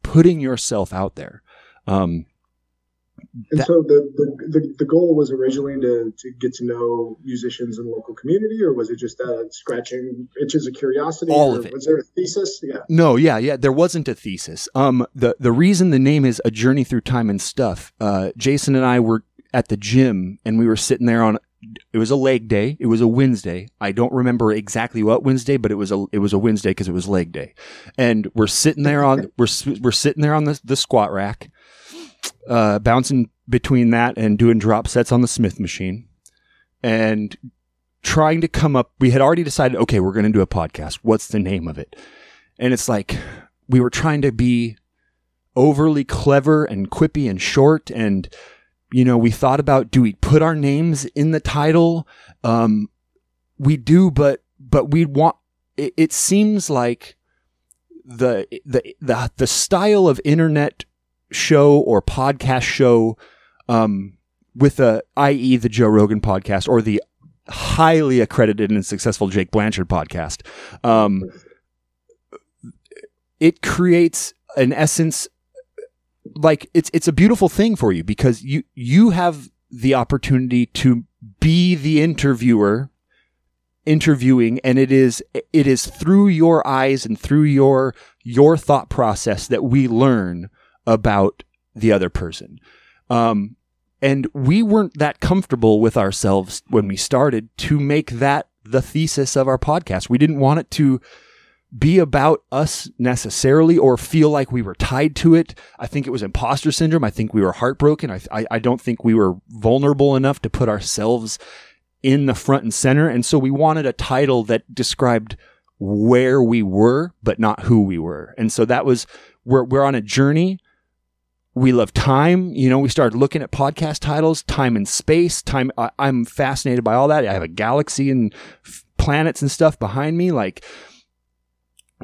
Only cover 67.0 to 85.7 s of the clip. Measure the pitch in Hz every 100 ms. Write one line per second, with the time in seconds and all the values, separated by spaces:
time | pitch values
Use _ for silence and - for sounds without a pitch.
67 | - _ _ _ - - - - 160 160
68 | 147 123 107 - 110 104 104 107 95 101
69 | 117 - 98 98 90 110 104 98 87 90
70 | - 87 76 - - - - - 120 113
71 | 104 95 92 - _ _ _ _ _ _
72 | _ _ _ - _ _ - - _ -
73 | - _ _ - 160 - - - 180 170
74 | 165 - - - _ - 127 147 160 -
75 | 165 - - _ _ - - - - _
76 | _ _ - 151 156 151 - 170 - 165
77 | - 147 202 233 180 - 220 202 113 87
78 | 87 104 131 110 120 147 - - 120 160
79 | 226 180 175 151 - _ _ 123 127 131
80 | 120 135 - 131 127 123 120 - 131 120
81 | - _ 110 - 156 170 180 170 143 156
82 | 160 139 139 120 123 110 101 113 135 _
83 | _ _ _ _ _ _ _ _ - 156
84 | 160 143 127 127 117 123 131 127 131 135
85 | 127 - - - - 160 139